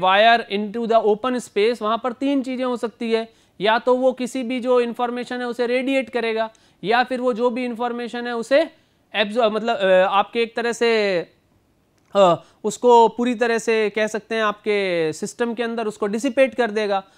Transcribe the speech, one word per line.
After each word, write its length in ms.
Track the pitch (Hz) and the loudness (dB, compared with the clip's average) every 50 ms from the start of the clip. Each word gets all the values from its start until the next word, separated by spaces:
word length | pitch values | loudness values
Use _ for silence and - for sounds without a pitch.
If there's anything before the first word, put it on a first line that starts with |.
wire 400 | 180 185 190 202 220 233 233 226 - - | 2 4 4 6 6 6 6 4 2 -2
into 300 | 196 202 214 208 196 233 233 | -6 -6 -6 -6 -6 -6 -2
the 120 | 214 226 226 220 | 2 2 2 2
open 340 | 214 214 214 - 254 254 240 | 2 0 0 -2 -4 -4 -4
space, 400 | - - - 202 202 226 247 208 | -6 -6 -2 0 0 0 0 -2
वहाँ 180 | 220 208 226 220 - | -2 -4 -2 -2 -4
पर 80 | 254 | -6
तीन 300 | 240 - 277 269 285 277 | -6 -4 -2 -2 0 -2
चीज़ें 220 | 240 262 262 240 254 | -2 -4 -6 -4 -4
हो 120 | 254 247 | -4 -4
सकती 340 | 233 - 226 - - 240 226 | -4 -6 -8 -8 -6 -4 -2
है, 160 | 226 226 226 226 _ _ _ _ _ - | -2 -2 -2 -4 _ _ _ _ _ -4
या 180 | 175 214 220 240 | 0 0 0 2
तो 160 | 233 254 247 | 2 0 0
वो 160 | 254 262 262 | 2 2 0
किसी 300 | 254 254 254 - - 262 | 0 -2 -4 -6 -6 -6
भी 160 | 254 226 254 254 | -6 -4 -6 -4
जो 180 | 226 254 247 247 | -2 0 2 2
इन्फॉर्मेशन 600 | 240 233 220 - 247 240 240 247 240 - 254 247 | 2 0 -2 -4 -4 -4 -4 -6 -8 -8 -8 -8
है 60 | 247 | -6
उसे 200 | 240 233 - 247 | -6 -4 -4 -2
रेडिएट 440 | 233 247 254 262 262 269 269 262 269 | -2 0 -2 0 0 -2 -2 -2 -2
करेगा, 380 | - 240 226 226 220 220 220 220 - _ _ _ _ _ | -4 -4 -4 -2 -2 -4 -4 -6 -8 _ _ _ _ _
या 200 | - 185 226 240 247 | -4 0 0 0 0
फिर 160 | 240 262 247 | 0 -2 -2
वो 120 | 247 254 | -2 -2
जो 180 | 240 202 247 247 | -2 0 0 -2
भी 140 | 226 254 254 | -2 -2 -6
इन्फॉर्मेशन 600 | 247 240 214 240 240 233 240 240 226 - 240 240 | -6 -6 -6 -6 -6 -6 -6 -10 -10 -8 -8 -8
है 80 | 247 240 | -6 -6
उसे 260 | 226 226 - 269 294 330 - - _ _ _ _ _ _ _ - | -6 -2 0 2 2 2 0 -6 _ _ _ _ _ _ _ -2
absor-, 360 | 202 220 202 208 247 233 214 | -2 -2 -2 0 0 0 2
मतलब, 240 | 214 220 220 233 233 | 0 0 -2 -2 -2
अ, 300 | - 196 190 185 185 185 190 | 0 2 4 4 4 4 4
आपके 320 | 190 196 202 - - 233 | 2 0 0 0 -2 -4
एक 120 | 233 226 - | -4 -4 -4
तरह 160 | - 190 240 | -4 -4 -4
से, 480 | 226 - 233 233 226 220 208 196 190 170 160 - _ _ _ _ _ _ _ _ _ _ _ _ _ _ _ _ - | -2 0 0 2 2 2 2 0 0 -2 -4 -6 _ _ _ _ _ _ _ _ _ _ _ _ _ _ _ _ 4
अ, 200 | 202 196 175 165 147 - _ _ _ - | 6 6 6 6 4 -2 _ _ _ -8
उसको 440 | 214 202 - - 247 240 233 233 220 | -8 -4 0 4 6 8 8 8 6
पूरी 260 | 220 - 240 247 247 | 4 0 -2 -2 -2
तरह 240 | 208 240 233 233 226 | 0 0 0 0 -2
से 300 | - - 226 220 214 202 | -2 -2 0 0 0 -2
कह 160 | - 220 214 | -2 -2 -2
सकते 280 | 208 - 214 - - 226 | -2 -4 -6 -8 -6 -4
हैं 80 | 226 | -2
आपके 680 | 220 208 208 - - 214 208 202 196 190 175 170 160 156 | -2 -2 -4 -4 -4 -2 -2 0 0 0 0 0 -2 -2
सिस्टम 420 | 151 - 214 196 - - 240 233 233 | -4 -6 -8 -8 -6 -4 -4 -4 -4
के 80 | 214 | -4
अंदर 240 | 233 226 233 233 226 | -6 -6 -4 -4 -6
उसको 200 | 214 208 - 220 | -6 -6 -4 -4
डिसिपेट 480 | 202 196 233 208 277 226 277 269 254 - | -4 -4 -2 -4 0 2 2 2 2 2
कर 160 | - 240 220 | -2 -2 -2
देगा, 320 | 208 214 214 202 202 196 196 _ _ | -2 -2 -2 -2 -2 -4 -4 _ _